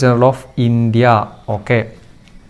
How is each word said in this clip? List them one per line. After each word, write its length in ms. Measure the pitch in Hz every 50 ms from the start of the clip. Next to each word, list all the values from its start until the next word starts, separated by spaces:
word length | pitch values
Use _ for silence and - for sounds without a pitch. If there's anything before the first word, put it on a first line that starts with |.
General 240 | 127 127 123 117 123 131
of 80 | 127 - - - - - 120 117
ഇന്ത്യ. 380 | 117 117 117 113 110 113 123 123 117 104 104 - - - - - 107
ഓക്കെ, 240 | 101 - - 123 113 113 - - - - - - - - - - - - -